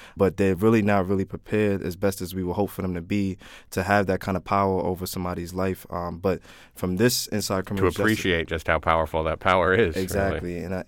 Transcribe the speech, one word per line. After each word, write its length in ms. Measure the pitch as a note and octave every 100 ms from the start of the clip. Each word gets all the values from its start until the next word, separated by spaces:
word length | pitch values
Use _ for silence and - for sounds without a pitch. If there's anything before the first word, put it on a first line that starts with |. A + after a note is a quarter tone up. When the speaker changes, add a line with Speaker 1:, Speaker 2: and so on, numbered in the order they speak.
| - -
Speaker 1:
but 220 | F#2 D#2+
they're 180 | G2 F2
really 260 | A2 A2+
not 260 | G#2 G2+ F2+
really 180 | F#2+ F#2+
prepared 560 | - - G#2+ G#2 G2
as 160 | F2+ F2
best 240 | G2+ -
as 120 | F2
we 100 | F#2
would 100 | F2+
hope 160 | F2+ F#2+
for 120 | -
them 120 | F#2
to 80 | F2+
be 360 | F2 G#2 G2 F#2 - - -
to 120 | G2
have 240 | F#2 G2+ F#2+
that 140 | F#2
kind 160 | - F#2
of 60 | -
power 360 | G2+ G2 F#2
over 240 | F2+ F2+ F#2
somebody's 480 | F#2+ F2+ F2+ F2
life. 320 | F#2 F#2+ F2+ -
Um, 300 | F2 F2 E2+
but 220 | F#2+ E2+ - - - -
from 220 | F#2 F#2
this 300 | B2 - -
Inside 380 | G#2 - F#2+ F#2
Criminal 240 | G2+ F#2
Speaker 2:
To 20 |
Speaker 1:
Justice 100 | F#2+
Speaker 2:
appreciate 460 | G#2+ A2 G2 E2+ D#2
just 200 | E2 -
how 100 | D#2+
powerful 460 | E2+ E2 D#2 D#2+
that 160 | D#2+ D#2
power 340 | F#2+ F#2 E2+
is, 220 | F#2+ F#2 F#2
really. 80 |
Speaker 1:
Exactly. 540 | F#2 G2 G2 D#2+ F2 F2
And 160 | F2
I, 80 | F#2